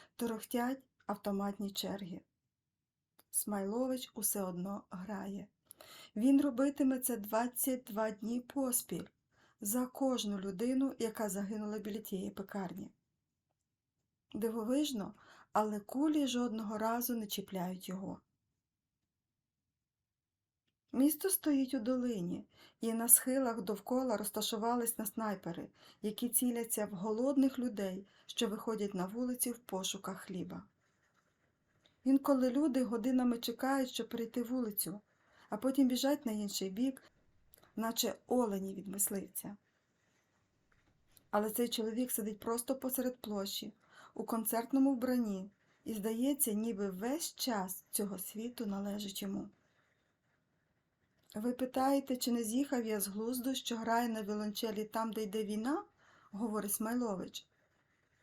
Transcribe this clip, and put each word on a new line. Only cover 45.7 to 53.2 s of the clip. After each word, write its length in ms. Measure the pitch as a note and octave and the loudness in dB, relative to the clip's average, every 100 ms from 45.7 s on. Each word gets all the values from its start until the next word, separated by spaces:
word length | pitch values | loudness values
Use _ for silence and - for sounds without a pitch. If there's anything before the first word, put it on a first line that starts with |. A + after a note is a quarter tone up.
| _ | _
і 100 | - | -8
здається, 600 | A3 G3+ A3+ C4 C#4 - | -4 -2 2 2 2 2
ніби 360 | G#3 A3+ G3+ G3+ | 0 0 0 -2
весь 460 | F#3 A3+ D4+ - - | -2 -2 -2 -4 -4
час 480 | - G#3+ F#3+ - - | -2 0 -2 -6 -6
цього 280 | - G3+ G3 | -4 -4 -4
світу 460 | - G#3+ A#3 A#3+ G#3+ | -8 -8 -8 -6 -4
належить 560 | G3 G3+ G3+ G3+ - | -4 -4 -4 -6 -6
йому. 280 | G3 G3 - _ _ _ _ _ _ _ _ _ _ _ _ _ _ _ _ _ _ G#3+ | -4 -4 -6 _ _ _ _ _ _ _ _ _ _ _ _ _ _ _ _ _ _ -6
«Ви 160 | A#3 | -2
питаєте, 680 | B3 B3+ C4 C4 C#4 C#4 B3+ | 0 0 2 4 4 2 0
чи 140 | B3+ | 2
не 120 | A#3 | 0
з'їхав 420 | A3 A#3+ C#4 B3+ A3 | 2 0 2 0 0
я 140 | G#3+ | 0
з 80 | G3 | -2
глузду, 480 | G3 | -4